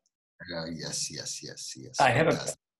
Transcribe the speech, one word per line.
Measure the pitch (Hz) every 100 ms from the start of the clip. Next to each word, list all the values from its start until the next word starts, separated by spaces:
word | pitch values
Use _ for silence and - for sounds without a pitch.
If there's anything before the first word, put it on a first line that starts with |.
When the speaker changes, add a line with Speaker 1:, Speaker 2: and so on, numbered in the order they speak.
| _ _ _ _ 90
Speaker 1:
Uh, | 82 82
yes, | 78 76 73 -
yes, | 73 - -
yes, | 76 - - 131
yes. | 131 -
Speaker 2:
I | 131
have | 127 160
a, |
Speaker 1:
Fantastic. | 127 - - _ _